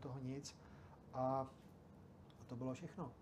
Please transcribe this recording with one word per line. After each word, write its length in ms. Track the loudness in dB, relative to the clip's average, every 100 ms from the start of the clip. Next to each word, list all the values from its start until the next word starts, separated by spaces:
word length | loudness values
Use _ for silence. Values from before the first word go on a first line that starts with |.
toho 180 | 2 0
nic. 380 | 2 0 -2 -6 -10 -12 -12 -12 -2
A, 320 | 6 8 8 6 -2 -14 -14 -14 -14 -14 -14 -14 -12
a 40 | -4
to 100 | 0
bylo 180 | 2
všechno. 380 | 2 -2 -2 -4 -4